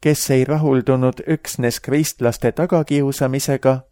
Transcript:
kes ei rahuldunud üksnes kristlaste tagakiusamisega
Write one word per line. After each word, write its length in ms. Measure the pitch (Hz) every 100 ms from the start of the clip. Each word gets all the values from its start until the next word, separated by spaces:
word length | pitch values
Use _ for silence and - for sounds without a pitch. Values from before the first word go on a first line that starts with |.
kes 280 | 156 151 -
ei 160 | 135 127
rahuldunud 760 | 151 156 131 - 131 127 123 -
üksnes 520 | 156 - - 120 -
kristlaste 720 | - 139 156 - 117 117 120
tagakiusamisega 1300 | - 175 175 151 143 139 135 131 135 - 135 131 131 -